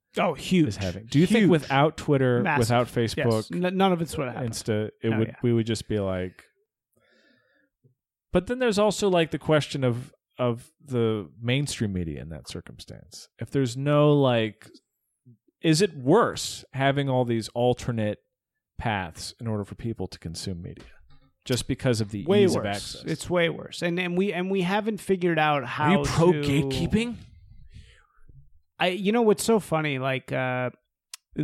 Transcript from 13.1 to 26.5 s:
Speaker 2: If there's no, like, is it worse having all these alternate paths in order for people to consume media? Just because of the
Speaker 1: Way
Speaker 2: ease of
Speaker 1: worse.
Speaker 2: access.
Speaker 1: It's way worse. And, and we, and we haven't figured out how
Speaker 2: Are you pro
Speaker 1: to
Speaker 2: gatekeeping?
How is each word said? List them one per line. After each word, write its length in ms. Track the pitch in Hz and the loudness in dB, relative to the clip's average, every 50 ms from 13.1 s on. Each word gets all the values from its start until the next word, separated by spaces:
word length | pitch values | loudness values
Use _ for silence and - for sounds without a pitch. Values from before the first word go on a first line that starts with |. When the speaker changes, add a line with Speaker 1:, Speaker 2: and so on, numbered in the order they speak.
| - - - - _ - | -20 -20 -20 -20 _ -14
Speaker 2:
If 120 | 120 - | -10 -4
there's 260 | - 139 135 120 117 | -2 0 0 0 -2
no, 360 | 131 139 147 147 147 147 151 | -4 0 2 4 6 6 6
like, 560 | 147 143 139 127 120 117 110 110 101 _ - - - _ _ _ _ _ _ _ _ _ _ 123 117 _ _ _ _ _ | 6 6 4 4 4 2 0 -2 -4 _ -18 -20 -20 _ _ _ _ _ _ _ _ _ _ -20 -20 _ _ _ _ _
is 180 | - 165 160 151 | 2 2 4 4
it 160 | 202 185 151 | 2 0 0
worse 680 | 143 120 131 170 233 202 113 80 - - - - - - _ | -2 2 4 4 4 4 2 -2 -4 -8 -10 -10 -12 -16 _
having 360 | - 131 135 139 139 143 139 139 | -4 0 0 2 2 0 0 0
all 160 | 131 127 123 | 0 2 2
these 240 | 117 117 113 107 - | 2 0 -2 -4 -4
alternate 720 | - 120 120 123 123 - - - 117 113 107 104 101 - _ _ _ _ _ _ _ _ _ _ _ - | -2 0 2 2 2 0 -2 -4 -4 -2 -2 -2 -4 -6 _ _ _ _ _ _ _ _ _ _ _ -6
paths 560 | - 120 107 98 92 80 - - - - - - | -4 -4 -2 -2 -4 -8 -10 -12 -14 -14 -12 -10
in 60 | 120 | -6
order 180 | 113 107 104 101 | -4 -4 -4 -6
for 100 | - 101 | -8 -10
people 300 | - - 117 110 - 95 - | -10 -8 -8 -6 -6 -8 -10
to 100 | - - | -10 -12
consume 440 | - 85 82 - - 98 92 85 | -12 -12 -10 -10 -8 -8 -8 -10
media? 220 | 87 90 - - - - - - - - - - _ _ _ _ _ | -10 -14 -16 -18 -20 -20 -20 -20 -20 -20 -20 -20 _ _ _ _ _
Just 200 | - 127 113 - | -4 -4 -4 -2
because 360 | - 135 - - 131 120 107 | -4 -6 -2 0 0 0 0
of 80 | 110 98 | -2 -4
the 160 | 107 101 92 | -6 -6 0
Speaker 1:
Way 180 | 156 196 208 196 | 2 4 4 4
Speaker 2:
ease 100 | 180 - | 4 2
of 100 | - 110 | 0 -2
Speaker 1:
worse. 120 | 101 101 | -2 -4
Speaker 2:
access. 280 | 101 - - - - - | -6 -8 -10 -14 -10 -8
Speaker 1:
It's 240 | - 160 - - - | -8 -8 -6 -6 -2
way 180 | 175 180 170 165 | 0 0 0 0
worse. 320 | 151 - - - - - | -2 -6 -12 -14 -8 -6
And, 180 | 175 175 170 180 | -4 -4 -2 -2
and 200 | 185 175 175 180 | -4 -2 -2 -2
we, 160 | 196 202 160 | -2 -2 -2
and 160 | 175 180 190 | -4 -4 -2
we 100 | 196 196 | -2 -2
haven't 360 | 175 175 196 214 202 220 214 185 | -2 0 -2 -2 -2 -4 -6 -4
figured 400 | - - 190 180 175 175 170 156 | -2 -2 0 0 2 2 2 2
out 260 | 151 151 147 143 120 | 2 2 2 0 -2
how 200 | 120 - 139 151 | -4 -2 0 2
Speaker 2:
Are 120 | 156 196 196 | 4 4 4
you 40 | 143 | 2
pro 280 | 135 123 147 165 180 | 0 2 4 4 4
Speaker 1:
to 80 | 165 147 | 4 4
Speaker 2:
gatekeeping? 720 | 143 143 | 0 0